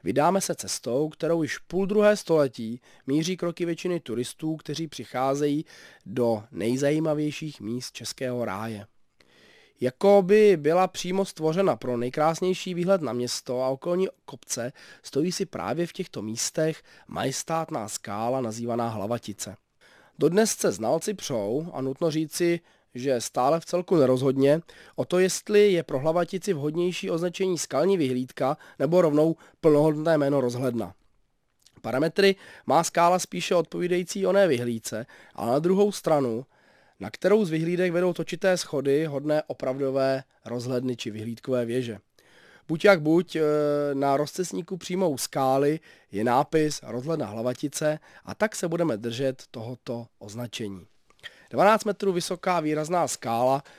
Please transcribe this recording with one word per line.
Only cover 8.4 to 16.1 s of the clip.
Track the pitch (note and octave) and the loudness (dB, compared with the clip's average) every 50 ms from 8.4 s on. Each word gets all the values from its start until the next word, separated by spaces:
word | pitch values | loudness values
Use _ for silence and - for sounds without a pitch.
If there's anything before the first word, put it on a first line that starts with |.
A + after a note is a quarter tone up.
| A#2 | -4
ráje. | G#2+ F#2+ G2 A2 A2+ A2 G#2 G#2 _ _ _ _ _ _ _ _ _ _ _ _ _ _ _ _ _ _ _ | -4 -4 -6 -6 -8 -8 -10 -12 _ _ _ _ _ _ _ _ _ _ _ _ _ _ _ _ _ _ _
Jako | B2 B2 - _ - G3 G3+ G3+ | -2 -2 -2 _ 6 6 8 6
by | F#3 F3 G#3 G#3+ G#3+ G#3 F#3+ | 6 6 6 6 8 6 6
byla | D#3+ C#3+ D3 E3 F3+ F#3 | 4 2 2 2 2 2
přímo | F3+ - - - F3+ F3+ F#3+ G3 | 0 -2 -8 -6 -2 -2 -2 -2
stvořena | - - - D#3 D#3 D#3 F#3 G3 F3+ B2+ | -4 -6 -2 -2 0 0 2 2 0 0
pro | A2 - B2+ B2 | 0 -4 -4 -4
nejkrásnější | A#2+ A#2+ B2+ - D#3 D3+ D#3+ E3 - F#3 F#3 F#3 - - F#3 F3+ | -2 -4 -4 0 0 2 2 2 0 -2 -2 -2 -2 -6 -6 -4
výhled | E3+ F3 F#3 G3 F#3 | -2 2 2 2 2
na | D#3 A#2+ A2+ | 2 -4 -4
město | B2 B2 B2 - - _ - B2+ B2 | -4 -4 -4 -6 -8 _ -6 -4 -2
a | C3 C3 | -2 -2
okolní | C3+ C3 - F3 F3 F3+ F#3+ F#3 - _ _ | -2 -4 -4 -2 0 0 -2 -2 -4 _ _
kopce, | - - B2+ - - - B2+ A#2 B2+ - - - - - - _ | -18 -18 -18 -10 -10 -8 -6 -6 -8 -10 -14 -20 -20 -20 -20 _
stojí | - - C3+ D#3 F3+ | -4 -2 0 0 0
si | E3+ - G3 | -2 -4 -6
právě | - - - E2+ G2 B2+ D#3+ F3 | -6 -6 -6 -4 -4 -2 -4 -4
v | E3 - | -6 -6
těchto | - F3+ - | -10 -10 -10